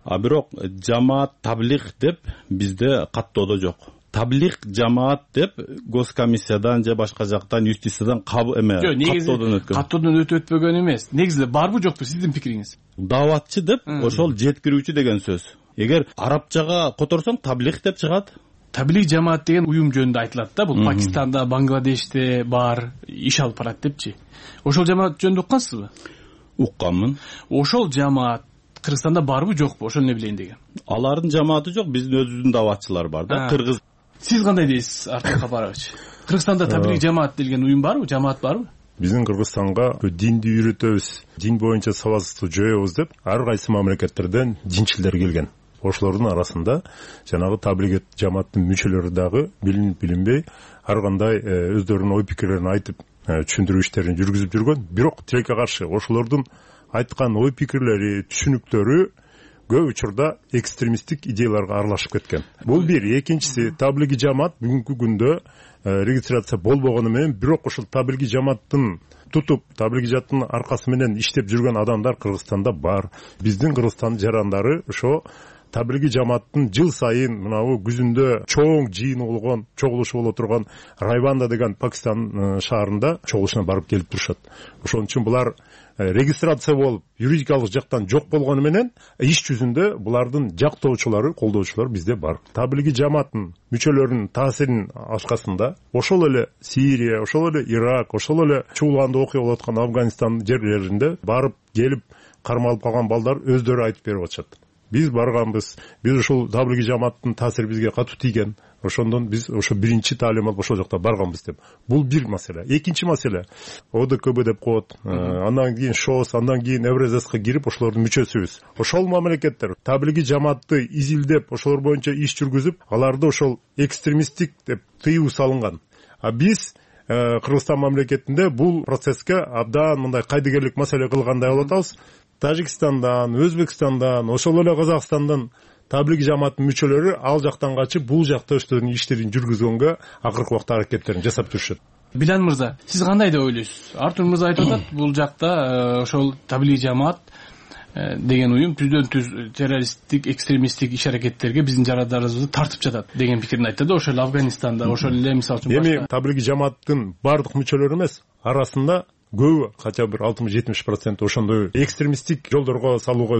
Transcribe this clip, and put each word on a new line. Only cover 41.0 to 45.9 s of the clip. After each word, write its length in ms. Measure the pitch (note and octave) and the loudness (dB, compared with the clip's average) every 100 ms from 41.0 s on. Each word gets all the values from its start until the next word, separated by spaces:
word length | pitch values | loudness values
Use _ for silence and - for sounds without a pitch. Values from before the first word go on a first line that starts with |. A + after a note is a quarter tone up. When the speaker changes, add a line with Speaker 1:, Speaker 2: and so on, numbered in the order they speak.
| - - - - | -2 -14 -20 -8
Speaker 3:
дин 200 | G2+ A#2 | -2 0
боюнча 340 | A2+ A2 G#2+ | 2 0 0
сабатсыздыкты 580 | G2 A2 G#2+ F2+ - F#2 | -2 0 0 -2 -8 -6
жоебуз», — 420 | F2+ A2 G#2+ G2 E2 | 0 0 2 0 -2
деп 160 | D#3+ - | -6 -6
ар 200 | F#2 A2 | -4 -2
кайсы 260 | A#2+ G#2+ - | 0 -4 0
мамлекеттерден 840 | G#2 F#2+ F#2+ G2+ - F2+ A2 B2+ G#2 | 0 2 0 -2 -2 -2 0 -2 -4
динчилдер 480 | G2+ F2+ A2 - F#2 | -4 0 0 0 0
келген. 360 | F#2 F#2 D#2+ C#2+ _ _ _ | 2 0 0 -4 _ _ _
Ошолордун 440 | F#2+ | -6